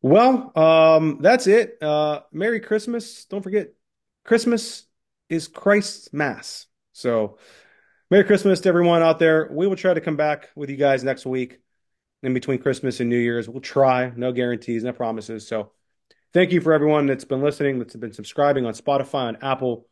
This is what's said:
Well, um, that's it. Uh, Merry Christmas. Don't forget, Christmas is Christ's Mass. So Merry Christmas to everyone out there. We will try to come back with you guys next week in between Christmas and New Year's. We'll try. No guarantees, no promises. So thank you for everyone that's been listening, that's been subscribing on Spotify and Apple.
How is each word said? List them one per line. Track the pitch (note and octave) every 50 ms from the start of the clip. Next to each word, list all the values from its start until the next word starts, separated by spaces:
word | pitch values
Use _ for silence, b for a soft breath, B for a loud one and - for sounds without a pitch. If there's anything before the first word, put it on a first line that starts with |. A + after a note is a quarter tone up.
Well, | - C3 D3+ G#3 A#3+ B3+ C4+ B3+ - - _ D#3+
um, | D#3 D#3+ D#3+ D#3+ D#3+ D#3+ D#3+ D#3 D#3+ D#3 C#3+ -
that's | C#3+ F#3 A#3+ B3 B3+
it. | F#3+ G3+ A#3 A3+ A#3 - _
Uh, | D#3 D3+ D3+ D3+ D3+ D3+ D3+ D3 _ _
Merry | _ D#3 F#3 A3+ A#3 A3
Christmas. | - - G#3+ G#3+ G#3+ A#3+ A#3 A#3 A3 - - - -
Don't | _ - G3+
forget, | F#3+ F#3+ F#3+ G#3 F3 - _ _ _ _ _ _ _ _ _ _ _
Christmas | - A3+ A#3 A3+ A#3+ A#3 A3 A3+ - - - _ _ _ _ _ _ _ _ _ _
is | E3 E3 D#3 -
Christ's | _ - - G3+ G3+ G#3 G3+ - - - - - -
Mass. | D3 D3+ C#3 G#2+ E2+ - - - - - _ _ _ _ _ _
So | - - B2+ A#2 A2+ G#2+ G2+ - b b b b b b b b b b b b b b b
Merry | F3 G3+ G3
Christmas | G3 G#3 G3 - G3 F#3+ F3+
to | - F#3+
everyone | F3 F3 F3 E3+ E3+ E3+
out | E3 E3 D#3 D#3+
there. | E3 D#3+ D#3+ D#3 D#3 -
We | - D3+ F3 G3+
will | F#3+
try | F3+ - F#3 F3
to | D#3+
come | D#3 E3+ D#3
back | C#3+ D3+ D3+ D3+ C#3+ - - _
with | D3 D3 C#3
you | C#3 C3+
guys | C#3+ C#3 C3+ C3 B2
next | C3+ C3 C3 -
week | C3 C3 C3 B2+ B2 - _ _ _ _ _ _ _ _ _ _ _ _ _ -
in | C3 B2+
between | B2+ - - C3+ B2
Christmas | - C#3+ B2+ B2+ - C3 B2 -
and | B2 A#2+
New | A#2+ A#2+
Year's. | A#2 A#2+ A#2 A#2+ A2 A#2
We'll | A#2 C3+
try. | - - - C#3 C3+ C3 B2+ B2+ B2+ B2+ A#2
No | A#2+ B2 B2+
guarantees, | B2 B2 B2 A#2+ A#2+ A2+ A#2 - A#2 A2+ A2
no | B2 A#2+
promises. | - B2 A2+ A2+ A2 G#2 G#2+ A2+ A2 G#2+
So | - A2+ A2 G2+ - _ _ _ _ _ _ _ _ _ _ _ _ _
thank | E3+ F#3 F#3 F3+
you | E3+
for | - D#3+
everyone | D#3+ D3+ C#3+ D3+ D3+ D3+ C#3+
that's | C#3 C3+ C3+ -
been | _ C3+ C3
listening, | C#3 D3 D3 - D3 C#3 C3+ B2+
that's | A#2 - - A#2
been | A2+ A2+ G#2+
subscribing | - G#2+ - - - C#3+ C#3+ C#3+ C3+ B2
on | A#2 G#2+
Spotify | - - D3+ C#3 C#3 C3 C3+ - C#3+ B2+ A#2
and | A2+ - -
Apple. | C3+ C3+ C3 C3+ B2 A#2+ A2+ _ _